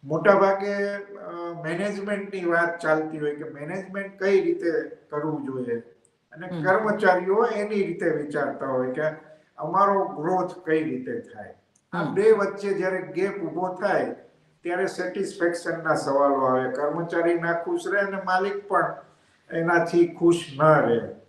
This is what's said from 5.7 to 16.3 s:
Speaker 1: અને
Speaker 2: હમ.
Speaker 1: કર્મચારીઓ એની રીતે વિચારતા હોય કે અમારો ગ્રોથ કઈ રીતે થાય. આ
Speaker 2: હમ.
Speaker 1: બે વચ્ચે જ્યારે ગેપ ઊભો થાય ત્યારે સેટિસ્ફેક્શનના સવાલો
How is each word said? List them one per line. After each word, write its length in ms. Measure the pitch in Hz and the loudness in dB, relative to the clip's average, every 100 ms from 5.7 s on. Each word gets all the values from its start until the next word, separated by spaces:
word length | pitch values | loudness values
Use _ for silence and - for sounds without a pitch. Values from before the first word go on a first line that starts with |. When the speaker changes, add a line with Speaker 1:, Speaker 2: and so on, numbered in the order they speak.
| 117 117 _ _ _ _ | -6 -8 _ _ _ _
Speaker 1:
અને 160 | 160 185 | -16 -10
Speaker 2:
હમ. 160 | 175 | -4
Speaker 1:
કર્મચારીઓ 840 | 156 202 214 202 190 180 185 202 233 | 2 2 2 2 4 4 4 2 2
એની 380 | 208 208 208 | 0 -2 -2
રીતે 260 | 170 170 170 | -2 0 -2
વિચારતા 580 | 151 147 151 143 - 135 | -2 -4 -4 -4 -4 -4
હોય 240 | 127 127 | -2 -2
કે 100 | 131 156 156 - - _ - | -2 -4 -4 -18 -20 _ -10
અમારો 480 | 151 185 202 196 175 | -2 2 4 4 0
ગ્રોથ 600 | 147 156 185 180 - - | -2 0 0 -2 -6 0
કઈ 180 | 156 | 0
રીતે 360 | 131 127 127 120 | 0 -6 -6 -8
થાય. 360 | - - - - _ _ _ | -10 -16 -18 -18 _ _ _
આ 40 | 175 | -6
Speaker 2:
હમ. 160 | 156 | -2
Speaker 1:
બે 180 | 175 214 | 2 6
વચ્ચે 420 | 214 196 - 202 | 6 4 -2 -4
જ્યારે 280 | 185 185 185 | -2 -2 -2
ગેપ 420 | 151 170 196 - | -4 -2 -2 -2
ઊભો 240 | 160 160 185 | -6 -4 -4
થાય 480 | - 202 170 120 - - _ _ _ | -2 0 0 0 -6 -16 _ _ _
ત્યારે 240 | 175 180 190 | -6 -2 -2
સેટિસ્ફેક્શનના 1080 | - 180 208 190 - 170 170 175 165 160 147 | -2 -6 -4 -6 0 0 0 -4 -4 0 0
સવાલો 400 | 143 139 143 | 2 4 4